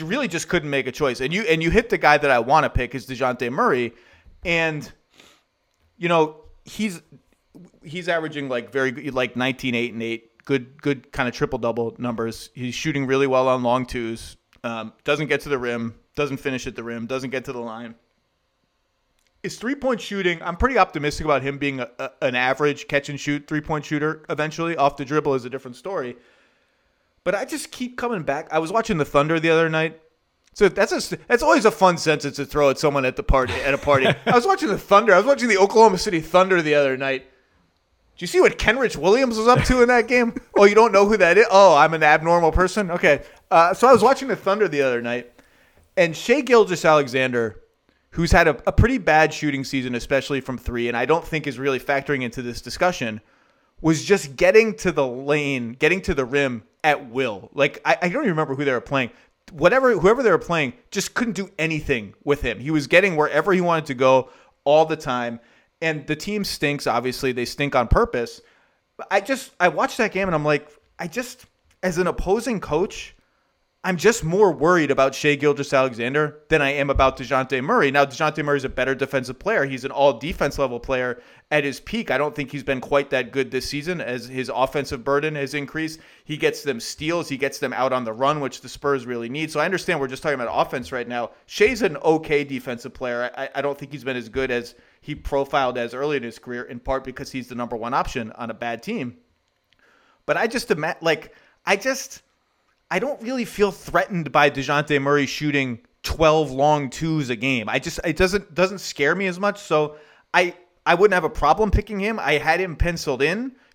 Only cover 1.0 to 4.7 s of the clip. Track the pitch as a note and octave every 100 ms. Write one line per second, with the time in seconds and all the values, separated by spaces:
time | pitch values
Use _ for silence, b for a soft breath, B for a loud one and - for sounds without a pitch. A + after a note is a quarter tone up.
1 | C#3+ A#2 C3 F#3 G3 D#3+ E3 F#3 A#3 E3+
2 | D3 D3 C#3+ B2 A#2 D#3 C3+ - B2 C3+
3 | A2+ B2 B2+ B2 A#2+ C#3+ A#3+ C3 A#2 b
4 | b b b - F3+ E3+ E3